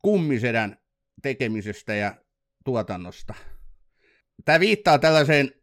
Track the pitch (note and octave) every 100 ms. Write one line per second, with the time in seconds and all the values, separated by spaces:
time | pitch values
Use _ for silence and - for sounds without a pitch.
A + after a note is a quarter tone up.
0 | G3+ G#3 D#3 B2+ A#2+ A2+ G#2+ - _ _
1 | _ _ C#3 B2+ A#2+ A2 G#2 G2+ - G#2
2 | G2+ - _ _ _ _ - A#2+ G2 F#2
3 | F2 - - - - - - - _ _
4 | _ _ _ _ - D#3+ G3 G#3+ - D#3
5 | D#3+ D#3 D3 D3+ C#3 _